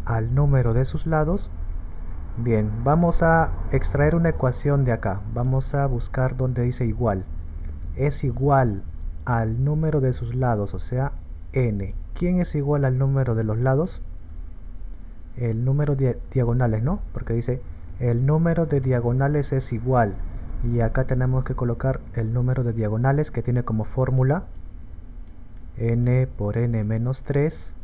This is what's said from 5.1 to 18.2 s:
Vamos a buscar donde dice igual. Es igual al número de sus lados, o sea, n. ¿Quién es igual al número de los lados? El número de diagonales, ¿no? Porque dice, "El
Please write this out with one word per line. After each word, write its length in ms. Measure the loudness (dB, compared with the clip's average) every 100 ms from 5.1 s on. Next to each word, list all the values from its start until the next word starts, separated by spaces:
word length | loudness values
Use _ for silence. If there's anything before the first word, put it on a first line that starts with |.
| -4 -4
Vamos 400 | -2 0 0 0
a 140 | 0 0
buscar 500 | 0 -2 0 0 0
donde 240 | -2 0
dice 240 | 0 0 -2
igual. 400 | 0 0 0 -2 -6 -6 -8 -8 -6 -6 -2
Es 280 | -2 0
igual 600 | -2 0 4 4 4 0 -6 -8 -8 -6 -2
al 380 | 0 0 0
número 360 | 0 0 0 2
de 140 | 2
sus 220 | 0 -2 0
lados, 400 | 0 0 -2 -4
o 40 |
sea, 340 | -4 -2 -2 -4 -10 -12 -4
n. 420 | 0 0 0 -4 -6 -8
¿Quién 260 | -2 0 2
es 140 | 0
igual 320 | 0 0 2 2
al 140 | 2
número 340 | 2 2 2
de 100 | 2
los 140 | 0 2
lados? 460 | 2 2 0 -4 -10 -10 -10 -10 -10 -10 -10 -10 -10 -10 -12 -12 -10 -4
El 300 | -2 0 0
número 300 | 2 2 2
de 240 | 0 0 -2
diagonales, 520 | 0 2 2 2 2
¿no? 160 | 0 -2 -4
Porque 200 | -6 -2
dice, 300 | -2 -2 -4 -6 -12 -10 -2
"El 280 | 0 2